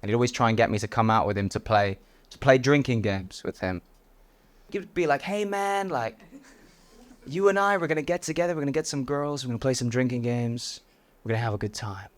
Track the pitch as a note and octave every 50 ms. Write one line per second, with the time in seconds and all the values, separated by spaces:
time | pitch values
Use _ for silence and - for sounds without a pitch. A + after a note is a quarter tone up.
0 | - G2+ G#2+ A#2 B2 A#2+ - - B2+ A2+ A2+ G#2+ A2+ - - G#2 G2 G#2+ - -
1 | A2+ A2 A2 A2+ D#2+ F#2 G#2 G#2 G2+ G2 - G#2+ - - A2+ G#2 G2+ G2+ F#2+ -
2 | - _ _ _ _ _ - - - C#3 C3+ C3 B2 C3 C#3+ D3 C3+ - B2 A2+
3 | G2+ G#2+ G2 F#2+ F#2+ F#2+ - - - - F#2+ - - F#2 F#2 F2 - _ - _
4 | _ _ _ _ _ _ _ _ _ _ _ _ _ _ - G#3 F#3+ - - -
5 | F3 D#3 C#3+ C#3 - - G3 G#3 G#3 G3+ G3+ G3+ G3 G3 G3 G3 G3 F#3+ E3+ C3
6 | A#2 A2+ - - - - - C#4 - - - - - - - _ - _ - -
7 | - - - - - - C3+ F3 G3 G3+ G3 G3 G3 G3+ G3+ F#3+ E3+ D#3 D#3+ D#3
8 | D3 C3+ F3 F3+ - - D#3 D#3+ E3+ F3 F3 D#3 C#3+ C#3 C3+ D#3 D3+ - - C#3+
9 | C3 B2 C#3+ C#3+ C#3+ D3 D3 C#3+ C3 B2 A#2+ A#2 - C3+ C3 B2 B2+ A#2 A2+ B2
10 | B2+ B2+ B2 B2 A#2 A#2+ A#2+ A#2+ A#2+ A#2 A#2 A#2 - - - - _ _ _ _
11 | _ _ _ _ _ G#2 A2+ A2 A#2 A#2 G#2 G#2 A2+ G#2+ G#2 - - A2 G2 G2
12 | G2 G2 _